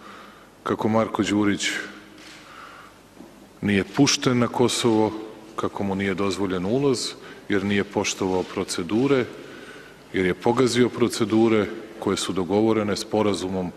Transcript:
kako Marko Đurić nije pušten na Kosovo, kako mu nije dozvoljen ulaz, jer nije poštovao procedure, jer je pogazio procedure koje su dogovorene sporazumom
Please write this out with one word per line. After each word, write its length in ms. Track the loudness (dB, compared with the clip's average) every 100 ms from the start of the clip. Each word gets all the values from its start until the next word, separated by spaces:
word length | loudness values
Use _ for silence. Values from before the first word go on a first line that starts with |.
| -20 -20 -20 -20 -20 -8
kako 260 | -4 0 2
Marko 340 | 2 2 0
Đurić 460 | 0 2 2 0 -2 -4 -8 -14 -20 -20 -20 -20 -20 -20 -20 -20 -20 -20 -20 -20 -20 -20 -20 -6
nije 220 | 0 2
pušten 560 | 2 2 2 2 0 2
na 80 | 0
Kosovo, 680 | 2 2 2 2 4 2 -2 -12 -16 -14 -6
kako 280 | -6 -4
mu 120 | -4 -2
nije 180 | -2
dozvoljen 520 | 0 -2 -2 -2 -2 0
ulaz, 440 | 0 2 0 -4 -10 -16 -14 -2
jer 140 | 0
nije 200 | 2 0
poštovao 600 | 0 -2 -2 -2 0 0
procedure, 840 | -2 -4 -6 -6 -2 2 4 2 0 -6 -18 -18 -18 -20 -20 -20 -6
jer 120 | -2 0
je 80 |
pogazio 560 | 0 2 4 4 4 2
procedure 800 | 2 0 0 2 4 6 4 2 -4 -14 -6
koje 180 | -2 -2
su 160 | -2
dogovorene 600 | -2 0 2 4 2 0 -4
sporazumom 760 | -2 0 2 0 -2 -4 -4